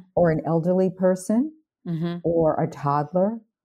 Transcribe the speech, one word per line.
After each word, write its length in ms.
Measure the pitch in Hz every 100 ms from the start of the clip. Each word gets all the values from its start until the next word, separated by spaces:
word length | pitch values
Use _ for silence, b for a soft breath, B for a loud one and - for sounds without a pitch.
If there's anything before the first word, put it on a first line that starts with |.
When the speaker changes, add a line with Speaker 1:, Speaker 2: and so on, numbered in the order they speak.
| 180 -
Speaker 1:
or 140 | 175
an 100 | 160 -
elderly 440 | 165 170 185 190
person, 640 | 185 185 185 - 220 311 - _ _ 180
Speaker 2:
Mm-hmm. 300 | 165 170 175
Speaker 1:
or 380 | 165 170 160 -
a 60 | 156
toddler, 720 | - 143 147 147 180 202 226 - _